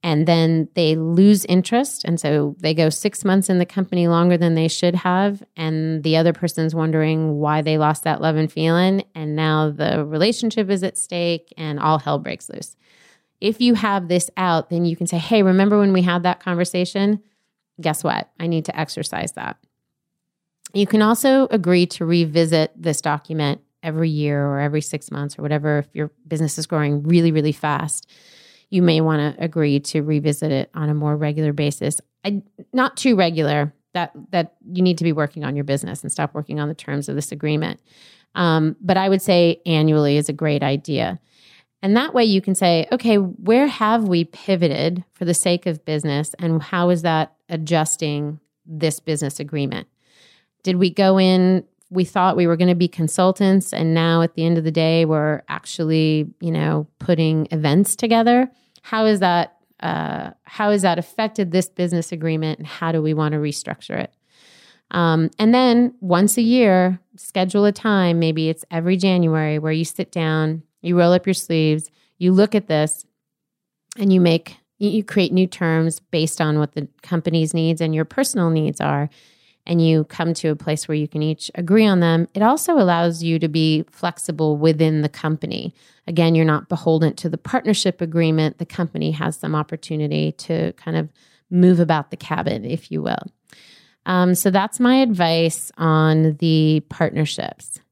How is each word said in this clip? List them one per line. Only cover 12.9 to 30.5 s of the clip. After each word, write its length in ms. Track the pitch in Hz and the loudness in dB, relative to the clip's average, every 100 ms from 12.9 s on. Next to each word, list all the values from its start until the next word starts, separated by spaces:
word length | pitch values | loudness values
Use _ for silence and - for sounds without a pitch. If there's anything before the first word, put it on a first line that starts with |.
| _ _ _ _ _ | _ _ _ _ _
If 200 | 202 220 | -4 2
you 140 | 240 | 2
have 320 | 220 214 196 170 | 2 0 -2 0
this 240 | 180 - - | -2 -2 -2
out, 340 | 185 165 - | 0 0 0
then 140 | 170 | -2
you 100 | 170 | 0
can 140 | 170 175 | -2 -4
say, 100 | 175 | -4
"Hey, 240 | 160 226 | 2 4
remember 360 | 185 185 202 208 | 4 4 4 4
when 140 | 202 | 4
we 80 | 185 | 4
had 200 | 180 175 | 2 2
that 180 | 175 - | 0 -2
conversation? 800 | - 175 175 180 180 196 202 214 _ _ _ _ _ - | -4 -2 -2 -2 -4 -2 0 -2 _ _ _ _ _ -6
Guess 240 | 160 151 | -4 -2
what? 260 | 151 53 - _ | -2 -4 -6 _
I 80 | 170 | -4
need 200 | 165 - | -4 -4
to 120 | - | -8
exercise 540 | 156 - - - - | -8 -8 -8 -8 -8
that." 240 | - - - _ _ _ _ _ _ _ _ _ _ - | -10 -12 -12 _ _ _ _ _ _ _ _ _ _ -6
You 140 | 196 202 | -2 2
can 160 | 214 | 2
also 460 | 214 233 269 269 262 | 2 2 4 4 2
agree 360 | 220 175 180 175 | 0 2 2 2
to 180 | - | -2
revisit 680 | 165 175 165 156 165 160 156 - | 0 0 2 0 2 0 0 -4
this 200 | 165 143 | -6 -4
document 600 | 156 147 - 160 147 143 _ _ | -4 -6 -6 -4 -2 -4 _ _
every 280 | 165 156 165 | -8 -2 -2
year 360 | 151 147 143 143 | 0 -2 0 -2
or 140 | 139 | -2
every 220 | 143 151 | -2 -2
six 280 | 147 147 - | -6 -12 -10
months 260 | 143 143 - | -10 -8 -8
or 60 | |
whatever. 360 | 147 147 151 147 | -4 -2 0 -2
If 100 | 143 | -4
your 180 | - 151 _ - | -8 -8 _ -10
business 300 | 156 156 - | -4 -4 -4
is 80 | 151 | -4
growing 360 | 160 147 147 | -2 0 -2
really, 300 | 151 170 165 | 2 4 4
really 200 | 156 147 | 2 0
fast, 560 | 147 151 143 151 - _ _ _ - - _ _ | -2 -4 -4 -6 -8 _ _ _ -20 -20 _ _
you 140 | 190 | 2
may 180 | 175 160 | 4 4
wanna 320 | 160 151 147 - | 2 0 -2 -4
agree 400 | 165 160 147 143 | -6 -2 0 0
to 240 | 143 156 | -2 -4
revisit 480 | 151 151 151 143 156 | -2 0 0 -2 -2